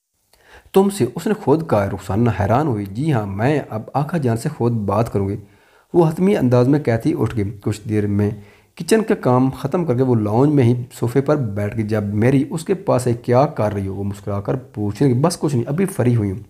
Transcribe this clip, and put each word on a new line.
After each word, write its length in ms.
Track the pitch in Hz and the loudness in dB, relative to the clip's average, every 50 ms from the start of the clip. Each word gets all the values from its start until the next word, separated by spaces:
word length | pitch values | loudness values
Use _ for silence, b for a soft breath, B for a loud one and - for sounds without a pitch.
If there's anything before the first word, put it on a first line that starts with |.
| _ _ _ _ _ _ b b b b b b b b b | _ _ _ _ _ _ b b b b b b b b b
तुमसे 300 | 190 196 202 196 - 123 | 2 4 4 2 0 -2
उसने 300 | 117 - 175 - 220 202 | -2 -2 -2 -2 -2 -2
खुद 280 | - - 127 139 160 160 | 0 2 2 2 2 2
कहा 200 | - 127 104 98 | 0 0 0 0
है?" 80 | 98 | 0
रुखसाना 400 | 101 95 - - 95 107 120 120 | -4 -6 -6 -4 0 2 2 2
हैरान 360 | 98 - 98 95 113 131 156 | 2 0 0 2 2 2 2
हुई। 200 | 156 113 104 101 | 0 -2 -4 -6
"जी 240 | 98 98 113 147 160 | -6 -6 -4 -2 0
हाँ, 160 | 143 110 104 | 0 0 -2
मैं 400 | 98 98 98 110 139 156 139 - | -4 -4 -2 0 0 0 0 -2
अब 260 | - 110 110 117 - - | -6 -8 -10 -8 -6 -4
आका 220 | 135 143 147 - 170 | -4 -4 -2 -2 -2
जान 180 | 139 120 113 | -2 0 -2
से 120 | 113 - 156 | -2 -4 -6
खुद 240 | 156 - 113 120 117 | -4 -2 -2 0 0
बात 360 | 113 104 98 98 107 120 - | -2 -2 -2 0 0 0 0
करूँगी," 300 | - 104 98 98 101 107 - b b b b b b b b b b | -2 -2 -2 -2 -4 -6 -10 b b b b b b b b b b
वो 80 | 175 170 | 2 2
हतमी 320 | 156 160 175 180 196 208 | 2 2 2 2 2 2
अंदाज 340 | - 135 123 123 123 123 131 | 2 2 4 4 4 4 4
में 140 | 143 147 147 | 4 2 2
कहती 300 | - 113 113 - 147 170 | 0 0 0 0 -2 0
उठ 220 | 151 117 113 - | 0 -2 -2 -2
गई। 100 | 110 101 | -2 -4
कुछ 380 | 101 - - - 120 104 - - | -4 -6 -6 -6 -4 -4 -4 -4
देर 240 | - 107 107 104 | -4 -2 0 0
में 360 | 104 104 101 104 101 107 B B B B B B B B | 0 0 0 0 0 -2 B B B B B B B B
किचन 260 | - 170 - 220 220 214 | -8 -2 2 2 2 2
का 120 | - 208 | 2 -2
काम 360 | - - 131 123 127 131 131 | 0 2 2 2 4 2 2
ख़त्म 340 | 131 - - 139 - 180 170 | 0 -4 -6 -4 -2 -2 0
करके 180 | 165 120 120 131 | 0 0 0 2
वो 120 | 131 123 | 2 2
लाउंज 400 | 110 107 101 107 117 139 151 151 | 2 2 2 2 4 4 4 4
में 100 | 143 123 | 4 4
ही 220 | 117 123 123 120 - - | 4 2 0 -2 -8 -8
सोफे 280 | - - 120 - 139 | -4 -4 -2 0 0
पर 160 | 135 143 151 | 0 2 0
बैठ 400 | 151 127 104 98 104 104 104 - | 0 -2 -2 -4 -4 -4 -4 -4
गई। 60 | 110 110 | -4 -4
जब 320 | 104 110 107 101 101 104 | -2 -2 -2 -2 -2 0
मेरी 300 | 104 110 127 143 135 139 | 2 2 4 4 2 2
उसके 300 | - - 160 - - 190 | 0 -4 -6 -4 -4 -4
पास 320 | - - - 127 123 123 | -2 0 0 0 0 2
है, 80 | 123 117 | 0 -2
"क्या 300 | 120 - - 120 123 143 | -2 0 2 4 4 4
कर 280 | 156 156 - 107 104 98 | 2 0 -2 -2 -2 -2
रही 140 | 101 98 | -4 -4
हो?" 80 | 95 95 | -6 -6
वो 80 | 98 101 | -6 -6
मुस्कुराकर 540 | 101 98 - - 104 101 101 101 - 135 | -6 -6 -8 -8 -6 -6 -4 -4 -4 -4
पूछने 520 | 131 - - - 107 104 101 101 - 147 139 | -4 -6 -8 -8 -6 -4 -4 -2 0 2 2
लगी। 120 | 123 120 | 2 2
"बस 160 | 147 175 175 | 2 0 0
कुछ 180 | - - 156 143 | -2 -2 -2 0
नहीं, 100 | 120 117 | -2 -2
अभी 200 | - 143 170 196 | -2 -2 -2 -2
फ्री 300 | 185 - - 120 123 120 | -2 -2 0 2 2 2
हुई 160 | 117 101 101 | 2 0 -2
हूँ, 140 | 95 - - - | -4 -6 -10 -8